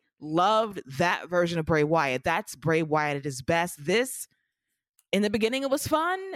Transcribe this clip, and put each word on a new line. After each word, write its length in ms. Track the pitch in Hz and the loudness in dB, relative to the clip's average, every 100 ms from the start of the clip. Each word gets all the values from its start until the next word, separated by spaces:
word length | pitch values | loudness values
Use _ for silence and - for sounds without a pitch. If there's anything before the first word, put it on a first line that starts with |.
| _ _ | _ _
loved 600 | 151 160 190 220 226 185 - 135 | -4 2 4 4 2 -6 -12 0
that 320 | 175 185 131 | 0 0 0
version 300 | 175 175 165 | 0 0 0
of 60 | 156 | 2
Bray 180 | 160 | 2
Wyatt. 400 | 151 165 143 127 | 4 2 2 0
That's 320 | 175 165 - 135 | 0 -2 -4 -6
Bray 280 | 151 160 | 0 2
Wyatt 340 | 160 151 151 143 | 2 0 0 -2
at 80 | 147 | -4
his 160 | 131 | -6
best. 420 | 135 165 175 - | -2 0 0 -4
This, 460 | 143 214 262 - - _ _ _ _ _ _ _ _ | -2 0 0 -6 -14 _ _ _ _ _ _ _ _
in 120 | 190 | 0
the 60 | 208 | 0
beginning, 340 | 208 220 262 | 2 0 0
it 60 | 277 | -2
was 160 | 285 - | -2 0
fun, 360 | 311 330 381 381 | 0 0 -2 -6